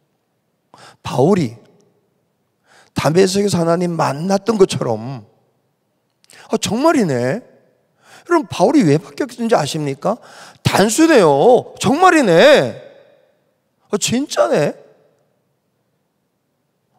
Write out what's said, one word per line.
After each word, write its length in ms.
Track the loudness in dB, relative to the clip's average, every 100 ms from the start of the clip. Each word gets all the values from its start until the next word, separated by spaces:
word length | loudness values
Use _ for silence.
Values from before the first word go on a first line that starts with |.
| _ _ _ _ _ _ _ _ -20 _
바울이 540 | -8 -2 0 0 -2 -10 _ _ _ _ _ _ _ _ _ _ _ _ _
다메섹에서 640 | -8 -4 -2 -2 -2 -4 -2
하나님 340 | -2 -2 -4
만났던 680 | -4 -6 -6 -4 -4 -2 0
것처럼, 680 | 0 0 -6 -6 -8 -14 -18 _ _ _ _ _ _ _ _ _ _ -20 -10
"아, 80 | -8
정말이네." 840 | -6 -2 0 0 0 -2 -4 -6 -10 _ _ _ _ _ _ -16 -4
여러분, 180 | -4 -4
바울이 360 | -2 2 2
왜 140 | 2 0
바뀌었는지 580 | -2 -10 -10 -6 -2 -2
아십니까? 640 | -2 -6 -8 -6 -6 -8 -12 -20 -20 -8
단순해요. 1120 | -4 0 0 2 4 4 4 4 4 2 0 -6
"정말이네. 1080 | -2 2 4 4 4 6 6 6 2 -6 -18 -20 _ _ _ _ _ _ _ _ _
아, 60 | -6
진짜네. 760 | -4 -4 -4 -2 0 0 -2 -6 -18 _ _ _ _ _ _ _ _ _ _ _ _ _ _ _ _ _ _ _ _